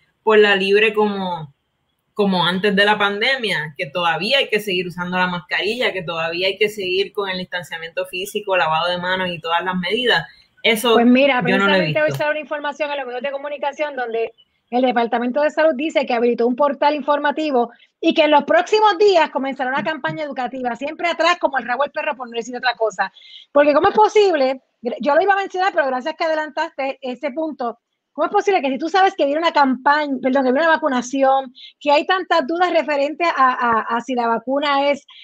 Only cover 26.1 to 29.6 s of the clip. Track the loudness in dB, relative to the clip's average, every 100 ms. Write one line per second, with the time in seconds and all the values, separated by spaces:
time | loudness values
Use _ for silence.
26.1 | -4 -2 -2 -4 -6 -6 -6 -6 -6 -10
27.1 | -8 -6 -6 -6 -6 -8 -8 _ _ _
28.1 | -6 -2 0 2 2 0 -2 -2 2 2
29.1 | 2 0 0 0 2